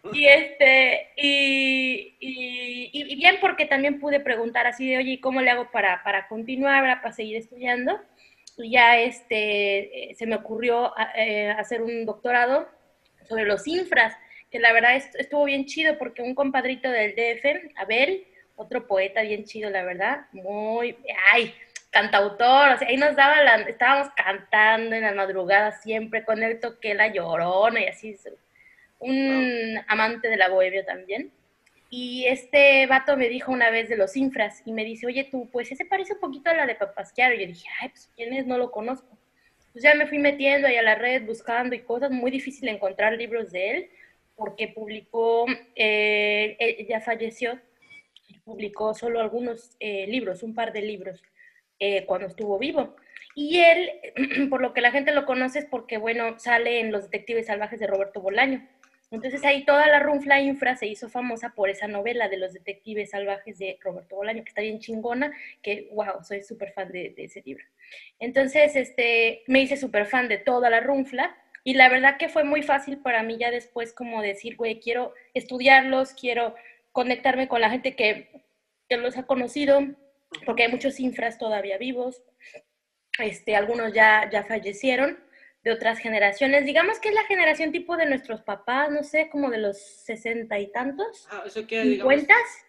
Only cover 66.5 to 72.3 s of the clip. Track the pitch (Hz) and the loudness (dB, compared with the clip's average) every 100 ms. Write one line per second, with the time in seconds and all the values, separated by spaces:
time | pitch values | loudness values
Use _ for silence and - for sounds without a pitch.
66.5 | 226 196 196 185 180 170 - 160 - 131 | -14 -12 -12 -12 -12 -14 -14 -18 -18 -18
67.5 | 135 - _ - - - _ 233 262 262 | -18 -20 _ -20 -20 -20 _ -2 0 2
68.5 | 294 294 285 247 - 240 233 226 226 - | 4 4 4 -2 -2 0 2 2 -2 2
69.5 | 262 262 277 262 208 208 254 247 202 - | 2 4 -2 -2 -2 0 0 0 -2 0
70.5 | 247 247 226 247 277 262 247 339 - _ | 2 4 4 2 0 -2 -4 -4 -6 _
71.5 | - 262 262 254 254 269 277 320 | -8 -2 6 8 8 4 2 -2